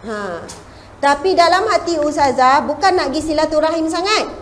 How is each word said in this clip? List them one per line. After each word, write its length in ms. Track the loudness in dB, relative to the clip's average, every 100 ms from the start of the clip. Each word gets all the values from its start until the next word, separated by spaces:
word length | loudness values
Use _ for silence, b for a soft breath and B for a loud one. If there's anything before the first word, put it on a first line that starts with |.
Ha. 400 | -10 -10 -8 -10 -12 B B B B -4
Tapi 320 | 0 2 2 2
dalam 240 | 4 2 2
hati 240 | -2 -2 -2
Ustazah 560 | -2 0 0 4 4 4 0
bukan 320 | 0 2 2
nak 160 | 0 -4
pergi 160 | -2
silaturahim 560 | -2 0 0 0 -2 -2
sangat. 400 | -2 0 -2 -2 -8